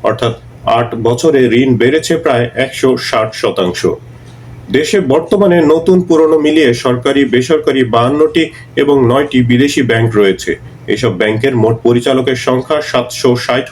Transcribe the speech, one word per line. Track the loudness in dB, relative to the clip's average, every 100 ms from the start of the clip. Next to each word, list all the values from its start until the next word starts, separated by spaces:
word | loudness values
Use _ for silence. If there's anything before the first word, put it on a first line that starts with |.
অর্থাৎ | -4 -2 -4 -6 -14 -8
আট | -2 -2 -2
বছরে | -2 -2 0 2 2 2
ঋণ | 2 2 2
বেড়েছে | 2 0 0 -2
প্রায় | 0 0 -2
একশো | -4 -6 -2 0 0
ষাট | -2 -2 -4
শতাংশ। | -4 -4 -2 -4 -2 -4 -4 -12 -20 -20 -20 -20 -18 -4
দেশে | -2 0 -2
বর্তমানে | 0 0 0 0 2 4
নতুন | 4 2 2 2
পুরনো | 4 2 4 2
মিলিয়ে | 2 2 2
সরকারি, | 0 -2 -2 0 0
বেসরকারি | 2 0 2 0 0 0
বাহান্নটি | 0 0 0 0 0 0 -4 -6 -8 -2
এবং | 0 2 2
নয়টি | 2 0 0
বিদেশি | 2 2 2 0
ব্যাংক | 0 0 0 2
রয়েছে। | 2 0 -4 -8 -10 -12 -6
এসব | -2 -2 -2
ব্যাংকের | -2 0 -2 0
মোট | 0 0
পরিচালকের | 0 0 0 0 0 -2
সংখ্যা | -2 -2 -2 -4
সাতশো | -2 -4 -4 -2 0 0
ষাট | -2 -4 -2